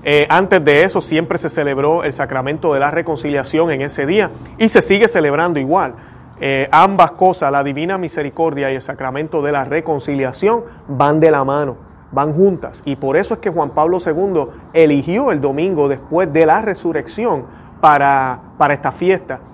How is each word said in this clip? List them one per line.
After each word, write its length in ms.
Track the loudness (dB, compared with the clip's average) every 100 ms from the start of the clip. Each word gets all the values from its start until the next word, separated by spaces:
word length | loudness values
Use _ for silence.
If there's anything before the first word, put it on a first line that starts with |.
Eh, 220 | 4 2 4
antes 340 | 2 4 2
de 200 | 4 4
eso 180 | 4 0
siempre 360 | -2 -2 -2 -4
se 120 | -4
celebró 540 | -4 -2 0 0 0
el 100 | -2
sacramento 600 | -6 -6 -4 -4 -2 0
de 60 | 0
la 120 | 0
reconciliación 800 | -2 -4 -6 -4 -4 -2 0 0
en 100 | -2
ese 240 | -6 -6 -2
día 260 | 0 0 -4 -18 -2
y 120 | 2
se 120 | 2
sigue 260 | 2 4 4
celebrando 520 | 2 0 0 0 -2
igual. 360 | 0 0 0 -6 -20 -20 -20 -8
Eh, 300 | -4 -2 2
ambas 400 | 4 4 6 2
cosas, 400 | 4 2 2 0
la 120 | 0
Divina 340 | -2 -4 -4 -4
Misericordia 760 | -6 -6 -8 -2 -4 -2 -4
y 40 | -4
el 60 |
sacramento 600 | -8 -8 -6 -6 -4 -2
de 100 | -2
la 140 | -2 -2
reconciliación, 1000 | -4 -2 -4 -4 -4 -4 -2 0 0 -4 -18 -10
van 320 | 0 2 4
de 120 | 4
la 120 | 4
mano, 340 | 0 -2 -4 -8 -16 -20 -8
van 220 | -4 -2
juntas. 480 | 2 2 0 -10 -12 -8
Y 100 | -6
por 220 | -2 -2
eso 160 | -2
es 60 | -4
que 100 | -4
Juan 220 | -2 -4
Pablo 280 | 0 0 0
segundo 540 | -2 -2 -2 -2 -4 -10 -4
eligió 600 | 2 4 4 0 -2 0
el 100 | 0
domingo 480 | -2 -2 -2 0 0
después 420 | -2 -4 -2 0
de 140 | 2 4
la 160 | 4
resurrección 840 | 0 -4 -4 -6 -8 -6 -2 -2 -6 -18 -20 2
para, 580 | 4 4 4 2 0 -6 -14 -2
para 160 | 0
esta 180 | 0 -4
fiesta. 480 | -2 0 0 -2 -14 -14